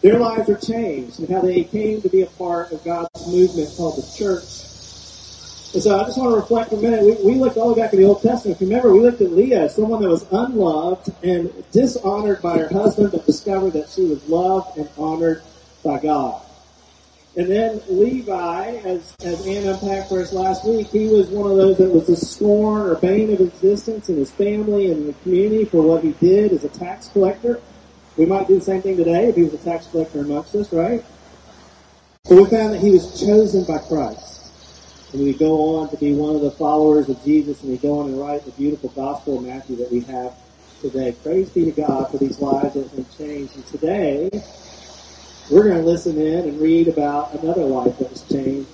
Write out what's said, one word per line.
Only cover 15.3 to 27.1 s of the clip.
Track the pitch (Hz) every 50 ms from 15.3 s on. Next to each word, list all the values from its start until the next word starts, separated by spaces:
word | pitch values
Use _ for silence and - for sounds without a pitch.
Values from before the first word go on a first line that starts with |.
| 160 156 - - - - - _ _ _ _
by | 156 143 135
God. | - 151 151 139 135 - - - - - - _ _ _ _ _ _ _ _ _ _ _ _ _ _ _ _
And | 180 180 180
then | 196 214 226 226 220 214 - 190
Levi, | 185 185 208 247 262 254 233 208 190 175 349 170 170 175 196 226 240 226 208
as, | 185 180 175 165 - - _ -
as | 175 170 165 180
Ann | 190 196 202 202
unpacked | 190 190 185 202 196 196 196 190 -
for | 196 185
us | 180 170
last | 190 185 185 190 190 - -
week, | 214 233 220 208
he | - - 214 214
was | 220 220 208 190 175
one | 190 208 208 202
of | 196
those | 190 190 196 185 175
that | 185 185
was | 175 160 160
the | - 175
scorn | 165 - - - - 208 208 208 208 214 214 214 214 208
or | 185 165
bane | - 185 180 190 214 220 214 208
of | 185
existence | 185 175 - - - 190 208 202 - - 220 208 -
in | - 175
his | 151 135 135
family | - - 196 202 208 214 214 214 208 202 196 185
and | 165 151
in | 147
the | 147 143
community | - - 180 185 180 202 214 214 220 214
for | 208 - 165
what | 156 160 165 160 160
he | 160 147
did | - - 175 185 202 214 208 185
as | 147 147
a | 139
tax | - - 180 180 - - -
collector. | -